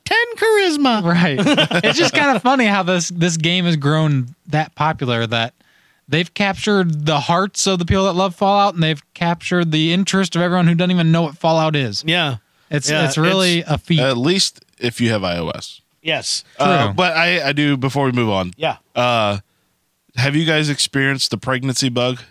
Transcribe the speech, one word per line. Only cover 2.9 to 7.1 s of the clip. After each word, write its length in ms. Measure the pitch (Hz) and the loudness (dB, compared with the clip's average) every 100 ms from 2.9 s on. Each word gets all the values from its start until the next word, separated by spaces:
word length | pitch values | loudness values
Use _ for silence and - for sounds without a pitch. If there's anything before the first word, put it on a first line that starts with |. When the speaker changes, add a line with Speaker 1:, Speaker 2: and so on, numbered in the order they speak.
| 185 165 | -2 -2
Speaker 2:
this 260 | 175 175 165 | -2 0 0
game 300 | 165 180 175 | 0 0 0
has 100 | 156 | 0
grown 580 | 143 156 156 139 123 - - | 0 2 2 0 -2 -10 -4
that 280 | 147 151 - | -4 -4 -4
popular 520 | 151 139 127 117 113 | -4 -2 -2 -2 0
that 260 | 117 117 - _ _ _ _ - | -2 -2 -6 _ _ _ _ -4
they've 260 | 151 175 | -2 -2
captured 720 | - 202 190 214 202 175 151 | -2 -2 -2 0 2 2 0
the 140 | 147 | 0